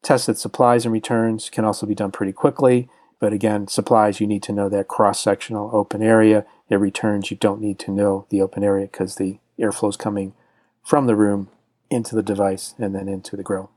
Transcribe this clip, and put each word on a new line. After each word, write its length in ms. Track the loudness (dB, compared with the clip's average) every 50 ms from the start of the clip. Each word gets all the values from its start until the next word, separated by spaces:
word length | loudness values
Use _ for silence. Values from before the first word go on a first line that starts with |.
Tested 360 | 2 2 2 2 2 -2 -4 -4
supplies 480 | -4 -10 0 2 4 4 4 4 2
and 80 | 0 -2
returns 560 | -2 -2 0 0 0 0 0 -2 -4 -6 -8
can 160 | -6 -2 -2
also 200 | -2 -2 -2 -4
be 100 | -4 -4
done 160 | -4 -4 -6
pretty 200 | -4 -4 -6 -6
quickly, 580 | -4 0 0 -2 0 4 4 4 4 4 0 -4 _ _ _ _ _ _
but 140 | -2 -2 0
again, 340 | 0 0 0 0 0 -4 -4
supplies, 540 | -4 -4 0 2 4 4 4 4 2 0
you 60 | -2 -2
need 160 | -2 -2 -4
to 100 | -4 -4
know 160 | -2 -2 0
that 180 | 0 -2 -2 _
cross-sectional 840 | 0 2 2 2 2 2 0 0 0 0 -2 -8 -6 -6 -6 -2 0
open 280 | -2 -2 0 -4 -2
area. 440 | 2 4 6 6 8 6 6 4 2 -2 _ _ _ _
At 80 | 0 2
returns, 500 | 2 0 -2 -2 -2 -2 -2 -2 -4 -6
you 60 | -8
don't 240 | -2 -2 -2 -2 0
need 200 | -4 -6 -6 -6
to 120 | -8 -6
know 340 | -2 0 0 0 0 -2 -4 _
the 120 | 0 0
open 220 | 0 0 0 -2 0
area 240 | 0 0 0 -2 -6
'cause 280 | -6 -6 -6 -6 -4
the 240 | -4 -6 -6 -6 -8 _ _ _ -4
airflow 300 | -4 -4 -2 -2 -2 -4
is 80 | -4 -4
coming 360 | -6 -4 -4 -4 -6 -6 -10 _ _ _ _ _ _ _ _ _ _
from 220 | 0 2 2 4
the 120 | 2 4 4
room 320 | 4 2 2 -2 -4 -8 _ _ _ _ _ _ _ _
into 260 | -4 -4 -4 -2 -4
the 80 | -4 -2
device 520 | -2 0 0 0 0 0 -4 -8 -14 -10 -8
and 180 | -6 -6 -6
then 140 | -6 -6 -6
into 260 | -8 -8 -8 -12 -12
the 80 | -12 -6
grill. 280 | -6 -6 -6 -6 -12 _